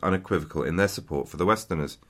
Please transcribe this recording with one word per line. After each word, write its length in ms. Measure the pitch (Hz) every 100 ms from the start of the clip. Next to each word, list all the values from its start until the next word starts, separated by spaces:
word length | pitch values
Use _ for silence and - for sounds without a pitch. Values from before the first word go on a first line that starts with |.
unequivocal 600 | 92 92 - 92 78 78
in 140 | 65 85
their 120 | 98
support 400 | - - 73 65
for 80 | 76
the 80 |
Westerners, 540 | 90 110 - 85 71 - _